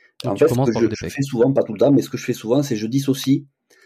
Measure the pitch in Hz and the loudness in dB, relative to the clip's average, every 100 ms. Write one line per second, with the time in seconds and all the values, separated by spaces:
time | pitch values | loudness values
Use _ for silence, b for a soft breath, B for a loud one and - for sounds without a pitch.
0 | b - 117 101 - 120 120 110 113 107 | b -10 -6 2 2 4 0 0 0 -2
1 | 82 - 139 117 131 135 - 104 139 135 | -6 -6 -4 0 2 2 -2 2 4 4
2 | - - - 117 110 135 139 107 113 135 | 2 -4 -6 -6 -2 -2 0 -4 -2 -2
3 | 139 131 131 139 - _ _ b | 0 -2 0 0 -2 _ _ b